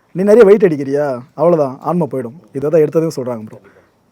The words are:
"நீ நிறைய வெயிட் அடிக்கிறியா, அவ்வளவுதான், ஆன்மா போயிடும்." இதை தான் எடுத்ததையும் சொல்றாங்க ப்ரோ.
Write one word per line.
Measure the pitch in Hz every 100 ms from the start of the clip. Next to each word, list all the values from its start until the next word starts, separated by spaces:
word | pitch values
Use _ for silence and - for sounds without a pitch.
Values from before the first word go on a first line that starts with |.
| _
"நீ | 170
நிறைய | 202 220
வெயிட் | 196 208
அடிக்கிறியா, | 190 147 135 139 147 123 123
அவ்வளவுதான், | - 160 165 139 131
ஆன்மா | - 175 147
போயிடும்." | 135 117 151 _
இதை | 135 143
தான் | 160
எடுத்ததையும் | 151 160 160 147
சொல்றாங்க | 123 117 110
ப்ரோ. | 117 _ _ _ _ _